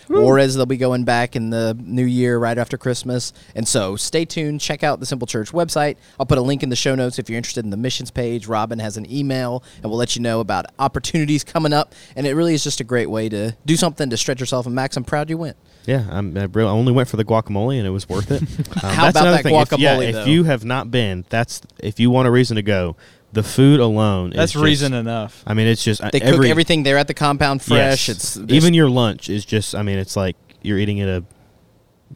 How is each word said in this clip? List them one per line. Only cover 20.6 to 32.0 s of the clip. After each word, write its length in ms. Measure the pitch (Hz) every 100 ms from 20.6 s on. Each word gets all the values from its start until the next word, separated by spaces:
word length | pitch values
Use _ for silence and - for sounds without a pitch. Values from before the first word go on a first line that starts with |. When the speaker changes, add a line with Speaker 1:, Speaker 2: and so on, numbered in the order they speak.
Speaker 3:
not 280 | 113 127 120
been, 340 | 123 107 92 90
that's, 320 | 113 117 - - -
if 200 | 107 -
you 100 | 120
want 160 | 127 127
a 40 |
reason 240 | 123 120 110
to 60 |
go, 340 | 101 98 87 82 - _ _
the 100 | 113
food 360 | 101 - 135 147
alone 500 | 117 107 107 95 90
Speaker 1:
That's 220 | 131 165
Speaker 3:
is 20 |
just 100 | 147
Speaker 1:
reason 300 | 151 143 143
enough. 500 | 123 113 113 107 - -
Speaker 3:
I 60 |
mean, 140 | 110 113
it's 160 | 113
just, 180 | - 104
uh, 80 | 104
Speaker 2:
They 80 | 139
cook 100 | 127
Speaker 3:
every 200 | 139 127
Speaker 2:
everything 320 | 135 160 165
there 140 | 139 139
at 100 | 143
the 60 |
compound 480 | 147 147 143 147 139
fresh. 460 | - 123 135 135 -
Speaker 3:
Yes. 100 | 92
Speaker 2:
It's 160 | - -
just 160 | 110
Speaker 3:
Even 220 | 139 170
your 160 | 165 143
lunch 400 | 123 113 - -
is 140 | 104 -
just, 300 | 107 - 98
I 60 |
mean, 160 | 104 98
it's 180 | 92 104
like 200 | 95 - _ _
you're 160 | - 98
eating 220 | 104 101
at 80 | 98
a 140 | 92 85 _ _ _ _ _ _ _